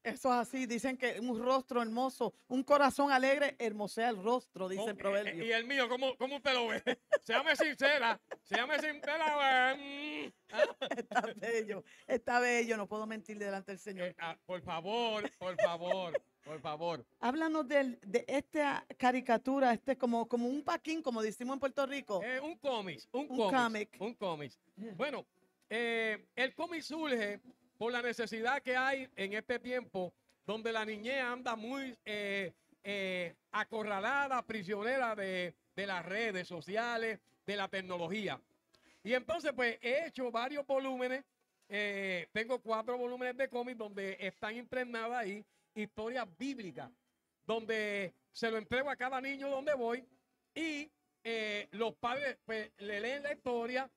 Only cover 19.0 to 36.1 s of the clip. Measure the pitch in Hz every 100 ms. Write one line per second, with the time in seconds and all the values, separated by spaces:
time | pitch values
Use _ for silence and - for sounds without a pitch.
19 | 254 254 254 220 262 269 254 226 - 254
20 | 247 233 226 240 240 285 302 339 302 320
21 | 277 226 214 - 247 269 269 - 269 277
22 | - 196 220 262 302 339 277 233 190 147
23 | - 247 294 254 208 262 233 214 208 -
24 | 208 240 196 156 143 - _ - 226 180
25 | 277 233 - _ _ _ _ 220 233 226
26 | 220 208 - - 262 - 339 330 - 311
27 | 311 240 208 202 - - _ _ 226 247
28 | 240 226 220 220 233 277 - 254 262 269
29 | 254 - 196 214 - 240 240 247 208 190
30 | 180 _ _ _ - 220 226 226 214 208
31 | 226 277 247 247 254 226 220 269 269 226
32 | 214 208 202 196 180 - _ _ 208 202
33 | 190 180 170 - _ 214 214 226 208 196
34 | 214 277 277 254 - 220 180 208 220 269
35 | 240 214 190 185 180 - _ - 196 185
36 | 170